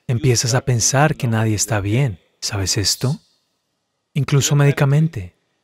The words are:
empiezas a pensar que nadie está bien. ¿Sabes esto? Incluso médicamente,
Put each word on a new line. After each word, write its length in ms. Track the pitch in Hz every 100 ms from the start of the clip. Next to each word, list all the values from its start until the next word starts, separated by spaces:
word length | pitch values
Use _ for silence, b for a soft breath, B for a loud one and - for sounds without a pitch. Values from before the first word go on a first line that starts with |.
| -
empiezas 480 | 117 117 117 120 123
a 60 |
pensar 540 | - 120 - 131 151 156
que 120 | 127
nadie 260 | 113 113
está 260 | 104 - 107
bien. 400 | 98 117 139 90 _ _
¿Sabes 400 | - 104 92 -
esto? 400 | 95 - 123 156 - _ _ _ _ _ _ _ _ -
Incluso 400 | 131 143 - 143
médicamente, 800 | 143 139 139 143 160 113 90 - _ _